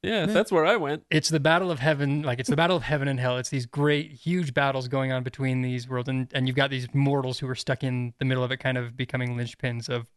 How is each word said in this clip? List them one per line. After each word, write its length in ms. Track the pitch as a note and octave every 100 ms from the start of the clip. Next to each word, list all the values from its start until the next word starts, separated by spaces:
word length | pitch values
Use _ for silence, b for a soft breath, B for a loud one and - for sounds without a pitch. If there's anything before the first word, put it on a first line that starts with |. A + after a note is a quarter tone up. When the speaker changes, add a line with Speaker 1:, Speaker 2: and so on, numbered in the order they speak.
Speaker 1:
Yeah, 180 | - A3
Speaker 2:
Yeah. 60 | F3
Speaker 1:
that's 240 | G#3+ G#3+
where 160 | E3+ D#3+
I 100 | A3+
went. 280 | C#3+ D3 _
Speaker 3:
It's 180 | D#3 -
the 100 | D#3
battle 320 | D3 E3 F#3
of 80 | D3+
heaven, 440 | C#3+ D3 C#3+ D3
like, 180 | D3 B2
it's 100 | B2+
the 60 | D3
battle 200 | E3+ F3+
of 60 |
heaven 240 | A#2+ D3+ C#3
and 140 | C3
hell. 160 | B2+ B2
It's 140 | C3
these 160 | C#3 A#2+
great, 440 | C#3+ D3 D3 D#3+
huge 440 | C3 E3 F3+ D3+
battles 340 | C3+ C#3 C3+ B2+
going 240 | C3+ C3
on 100 | C3
between 400 | B2+ - C3 B2+
these 260 | B2+ B2+ B2
worlds, 200 | B2+ B2
and, 180 | C3 B2+
and 140 | C3+ C3
you've 80 | B2+
got 140 | C#3
these 220 | C3+ B2
mortals 460 | C#3 C#3 C#3 C3 B2
who 100 | C3
are 60 |
stuck 300 | B2+ - B2+
in 300 | C3 B2+ A#2+ -
the 60 |
middle 180 | C3 B2+
of 80 | B2
it, 60 | C3
kind 200 | C3 B2+
of 200 | A#2+ B2+
becoming 400 | B2+ B2+ B2 A#2+
linchpins 520 | A#2+ - B2+ A#2+ A2+
of 180 | B2 A2+